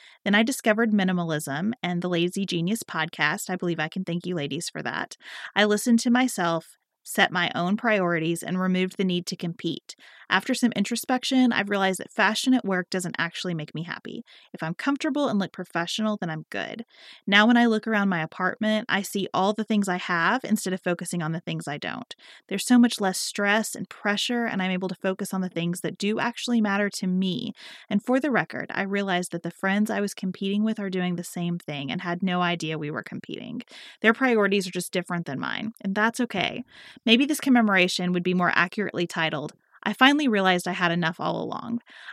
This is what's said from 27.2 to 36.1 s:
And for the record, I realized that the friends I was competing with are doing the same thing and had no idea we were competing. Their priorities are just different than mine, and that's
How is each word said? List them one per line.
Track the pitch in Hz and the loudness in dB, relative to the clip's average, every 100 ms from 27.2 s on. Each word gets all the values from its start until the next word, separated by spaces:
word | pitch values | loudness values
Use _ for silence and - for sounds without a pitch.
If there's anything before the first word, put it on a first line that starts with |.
| 190 175 - - - - - | 0 -2 -6 -10 -18 -20 -4
And | 202 | -2
for | - 262 | 2 0
the | 294 | 2
record, | 220 160 - - | 0 0 -6 -6
I | - | -4
realized | 196 202 196 180 180 | -2 -2 0 -2 -2
that | 175 | -6
the | 175 | -8
friends | - 190 196 214 | -4 0 0 0
I | 202 | 0
was | 202 | -4
competing | - 190 - 196 208 | -4 -8 -4 -2 0
with | 220 220 | 0 -2
are | 196 | -4
doing | 185 180 175 | -2 -2 -2
the | |
same | 175 180 175 170 | -6 -4 -4 -4
thing | - 143 139 | -6 -8 -6
and | 180 | -6
had | 180 175 | -4 -2
no | 190 180 | 0 0
idea | 175 175 156 156 | 0 0 -4 -4
we | 147 | -6
were | 131 | -8
competing. | - - - - - - - - - - | -10 -12 -12 -12 -10 -10 -12 -18 -20 2
Their | 214 | 2
priorities | 226 262 226 196 202 185 | 4 2 4 4 2 0
are | |
just | 180 - | -6 -4
different | 180 175 175 170 | -4 -2 -4 -4
than | 139 | -6
mine, | 65 50 - - | -4 -6 -8 -6
and | 196 196 | -4 0
that's | 220 | 0